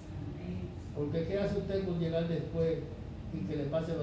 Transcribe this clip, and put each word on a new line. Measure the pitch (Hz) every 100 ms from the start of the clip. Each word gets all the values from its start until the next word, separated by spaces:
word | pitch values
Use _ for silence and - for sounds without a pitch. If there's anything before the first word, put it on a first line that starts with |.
| - - - - 180 - - - - 147
Porque | 147 165 165
¿qué | 196
hace | 202 190
usted | - 196
con | 185 165
llegar | 165 165 170
después | 156 135 165 165 151 - - - - -
y | - -
que | 147
le |
pase | 143 160 165 160